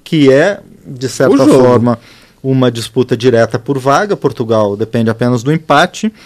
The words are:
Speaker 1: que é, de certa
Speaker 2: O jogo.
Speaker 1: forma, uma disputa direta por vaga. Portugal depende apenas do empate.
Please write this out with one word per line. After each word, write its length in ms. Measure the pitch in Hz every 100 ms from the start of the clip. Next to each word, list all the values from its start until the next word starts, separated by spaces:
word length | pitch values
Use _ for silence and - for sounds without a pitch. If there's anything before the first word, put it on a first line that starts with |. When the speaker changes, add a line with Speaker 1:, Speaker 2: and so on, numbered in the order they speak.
Speaker 1:
que 300 | - 160 135
é, 280 | 135 185 202 - - -
de 220 | 131 131
certa 260 | - 131
Speaker 2:
O 20 | 269
jogo. 140 | 285 139
Speaker 1:
forma, 340 | 127 120 120 113 - - _ _
uma 280 | 135 131 127
disputa 460 | 117 110 127 123 120
direta 420 | 127 117 113 120
por 200 | 127 135
vaga. 380 | 131 143 208 185
Portugal 600 | 143 120 113 110 104 101
depende 320 | 110 120 113
apenas 320 | 110 123 123
do 100 | 127
empate. 600 | 160 - 147 175 - 220 -